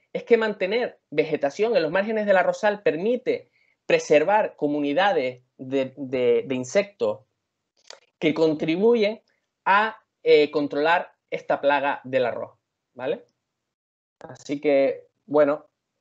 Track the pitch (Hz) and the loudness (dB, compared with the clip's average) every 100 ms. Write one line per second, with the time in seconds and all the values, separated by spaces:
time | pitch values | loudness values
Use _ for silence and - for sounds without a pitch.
0 | _ 180 - 226 220 202 185 233 220 - | _ -8 0 2 2 -2 -4 -2 -4 -8
1 | - 147 143 127 139 165 220 202 156 185 | -8 -2 -2 -2 -4 -2 0 0 0 -2
2 | 208 220 208 185 175 180 214 202 160 151 | -2 -2 2 2 2 0 -2 0 -2 -2
3 | 208 247 - 123 - _ _ _ - 165 | -2 -2 -2 -6 -6 _ _ _ -2 0
4 | 160 151 160 214 185 - 147 147 143 147 | 4 2 4 2 0 -4 -4 -2 -2 0
5 | 202 170 127 127 _ - 131 139 131 139 | 0 0 -2 -6 _ -18 -6 -4 -4 -8
6 | 135 131 123 117 127 127 123 202 196 - | -6 0 2 2 0 -6 -2 -2 -2 -4
7 | 110 110 _ _ _ _ _ _ - - | -4 -4 _ _ _ _ _ _ -20 -20
8 | _ - 160 151 160 151 160 170 220 240 | _ -4 -2 0 0 0 -2 0 2 2
9 | 202 220 _ _ _ _ - 202 220 - | 0 -4 _ _ _ _ 0 2 2 -6
10 | _ _ 160 151 147 151 143 143 151 175 | _ _ 4 4 4 0 -4 -2 0 0
11 | - _ - - - 147 143 143 139 - | -2 _ -12 -8 -4 -2 0 0 0 -4
12 | 131 131 120 113 113 _ _ _ _ 123 | -4 -2 -2 -4 -12 _ _ _ _ -8
13 | 131 202 - _ _ _ _ _ _ _ | -6 -6 -8 _ _ _ _ _ _ _
14 | _ _ - 127 - 143 151 139 135 - | _ _ -20 -16 -10 -4 0 2 2 -2
15 | - _ - 147 143 151 - _ _ _ | -10 _ -2 2 2 0 -8 _ _ _